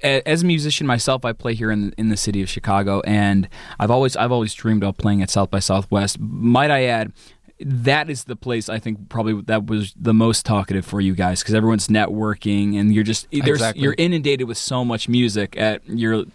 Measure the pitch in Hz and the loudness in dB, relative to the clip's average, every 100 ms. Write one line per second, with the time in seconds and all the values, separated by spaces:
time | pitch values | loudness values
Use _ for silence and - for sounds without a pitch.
0 | 139 139 156 160 180 165 147 - 143 117 | 0 0 2 2 2 2 0 -2 0 0
1 | 139 131 120 110 123 110 110 107 101 - | 0 -2 -2 -4 -4 -2 0 0 -2 -2
2 | 110 104 107 98 92 92 - 98 98 98 | 0 0 -2 -2 -4 -4 0 0 2 -2
3 | - 104 101 101 95 - - - 107 127 | 0 2 4 2 0 -8 -16 -4 2 2
4 | 131 - 120 120 110 - 110 107 98 - | 2 0 0 0 -2 -2 0 2 0 0
5 | 107 101 92 104 95 98 - 98 98 104 | 0 0 0 0 0 -2 0 0 0 0
6 | 101 - 107 - 117 123 151 139 123 117 | 0 -4 -8 0 2 4 4 2 2 0
7 | 107 - - _ _ _ 139 127 123 147 | -4 -10 -20 _ _ _ -4 0 2 0
8 | 156 131 - 110 127 117 - 110 113 104 | -2 -8 -10 -10 -4 -4 -4 -6 -6 -8
9 | 101 117 110 104 98 110 104 107 98 - | -6 -4 -2 -2 -2 -2 0 -4 -4 -4
10 | 113 110 113 107 - 104 98 98 - 101 | 2 4 4 2 0 0 0 -4 -2 0
11 | 95 92 90 90 - 110 110 110 - 107 | 0 2 0 -2 0 2 4 2 2 2
12 | 101 107 107 104 107 101 101 101 104 107 | 2 -2 -4 -2 -2 0 0 2 4 4
13 | 107 113 - 143 139 147 113 107 139 - | 2 -2 -4 -2 0 2 0 0 -2 0
14 | 170 165 143 135 120 113 - 127 120 113 | 0 0 0 -2 -4 -6 -4 -2 -2 -4
15 | - 120 120 104 101 - 110 107 - 117 | 0 2 2 0 -4 -2 -2 -2 -6 -2
16 | 113 110 - | 0 0 -2